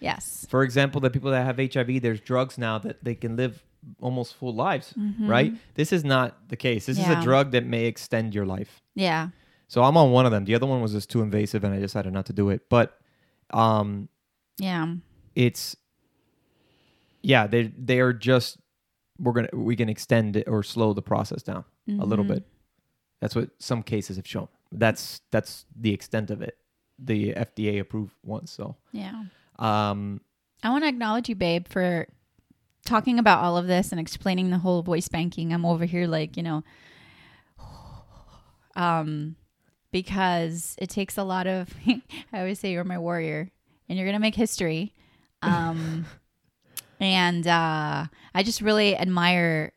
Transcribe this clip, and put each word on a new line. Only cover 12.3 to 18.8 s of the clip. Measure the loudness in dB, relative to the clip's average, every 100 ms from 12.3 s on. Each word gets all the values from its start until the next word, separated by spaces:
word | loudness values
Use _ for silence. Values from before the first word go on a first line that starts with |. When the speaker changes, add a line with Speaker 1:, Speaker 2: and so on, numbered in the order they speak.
Speaker 2:
do | 0 2
it. | 0 4
But, | 4 4 _ _ _ _ _ -2
um, | 4 4 4 2 -4 -8 _ _ _ _ -8
Speaker 1:
Yeah. | -4 -2 -4 -6 _ _ _
Speaker 2:
it's, | 2 2 0 -12 -12 _ _ _ _ _ _ _ _ _ _ _ _ _ _
yeah, | 4 4 6
they, | 2 0 -4
they | 0 4
are | 4
just, | 2 4 4 2 -12 _ _